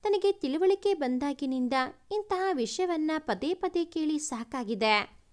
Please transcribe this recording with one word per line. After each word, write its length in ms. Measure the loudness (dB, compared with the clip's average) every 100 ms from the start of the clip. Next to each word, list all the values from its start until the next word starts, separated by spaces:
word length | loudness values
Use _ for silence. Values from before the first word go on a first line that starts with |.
ತನಗೆ 300 | 2 2 2
ತಿಳುವಳಿಕೆ 600 | 0 -2 2 4 4 2
ಬಂದಾಗಿನಿಂದ 760 | 0 0 0 -2 -2 -2 0 0 0 -2 -6 _
ಇಂತಹ 380 | -6 -2 0 0
ವಿಷಯವನ್ನ 580 | 0 -2 -2 -2 0 0 -2
ಪದೇ 360 | -2 -4 -2
ಪದೇ 300 | -2 -2 -2
ಕೇಳಿ 340 | -4 -2 -2 -2
ಸಾಕಾಗಿದೆ. 1040 | -4 -8 -8 -8 -6 0 2 2 0 -14 _